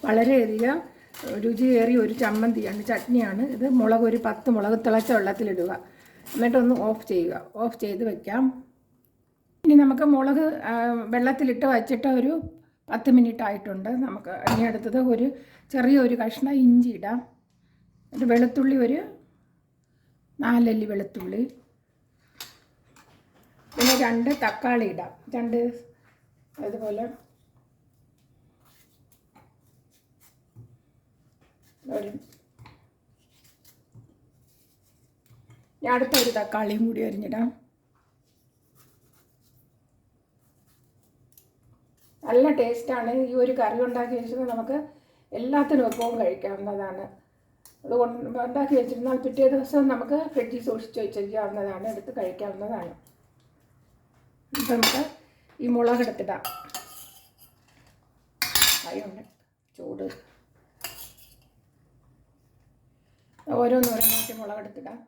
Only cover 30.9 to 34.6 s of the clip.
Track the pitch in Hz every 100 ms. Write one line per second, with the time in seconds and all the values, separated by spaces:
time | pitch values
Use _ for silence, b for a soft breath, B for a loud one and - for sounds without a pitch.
30.9 | _ _ _ _ _ _ _ _ _ 262
31.9 | 214 202 208 - _ _ _ - _ _
32.9 | _ _ _ _ _ _ _ _ _ _
33.9 | - - _ _ _ _ _